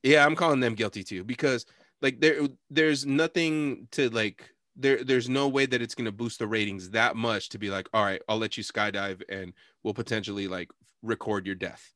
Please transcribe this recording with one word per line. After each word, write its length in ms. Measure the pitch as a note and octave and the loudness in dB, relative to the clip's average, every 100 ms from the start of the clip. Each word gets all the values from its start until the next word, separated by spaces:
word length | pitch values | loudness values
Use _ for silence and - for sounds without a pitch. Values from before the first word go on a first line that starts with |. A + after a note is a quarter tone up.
yeah, 220 | C3 D3+ | 8 8
I'm 120 | D3 D#3 | 6 4
calling 240 | E3 C#3 | 2 4
them 140 | B2 | 2
guilty 280 | A2 G#2+ G#2 | 0 -4 -4
too, 200 | F#2 F#2 | -8 -8
because, 420 | G2 B2 D3 B2 - _ _ _ | -6 -2 0 0 -4 _ _ _
like, 180 | C#3 B2 | -2 4
there, 200 | D#3 C#3+ C#3+ - _ | 2 4 -2 -4 _
there's 360 | D3 D#3 C#3+ C#3 | 2 2 2 0
nothing 800 | C#3 E3 F3 E3 D#3 D3 A#2+ A#2 | 0 2 2 0 0 -2 -6 -8
to, 180 | - C3 | 0 0
like, 400 | A2+ G#2+ - - _ _ - | 2 -2 -4 -20 _ _ 0
there, 280 | C3+ B2+ | 2 2
there's 240 | B2+ B2+ A#2+ | 2 0 2
no 200 | C3 C#3 | 0 2
way 180 | C3+ C3+ | 2 2
that 140 | B2 | 0
it's 120 | A#2 | -2
gonna 180 | - A#2 | -4 -6
boost 260 | G2+ A#2 - | -4 -6 -4
the 60 | A2 | -2
ratings 440 | A2 G#2 G2 F#2 | 0 -2 -4 -4
that 240 | A2 A#2 | 2 2
much 340 | A2+ A#2 G#2 - | 2 -2 -2 -4
to 80 | G2+ | -8
be 120 | G2+ | -4
like, 180 | G2 F#2 | -4 0
"All 80 | A2 | 0
right, 160 | G2+ F#2+ - | 2 -2 -2
I'll 100 | A2 | -2
let 180 | A2 - | -2 -6
you 80 | |
skydive 580 | G#2 - G#2 G2+ G2 F#2+ - | -6 -2 -2 -2 -6 -8 -10
and 240 | G2 F#2 - _ _ | -10 -10 -16 _ _
we'll 120 | A2 | -6
potentially, 540 | G#2 A2+ A2 G2+ G2+ G2 | -6 -2 -4 -4 -6 -4
like, 220 | F#2 F2 _ _ _ | -6 -8 _ _ _
record 440 | A2+ A2+ - G2+ F#2+ | -6 -4 -2 -4 -4
your 80 | |
death." 380 | F#2 F#2 - - | -6 -8 -10 -20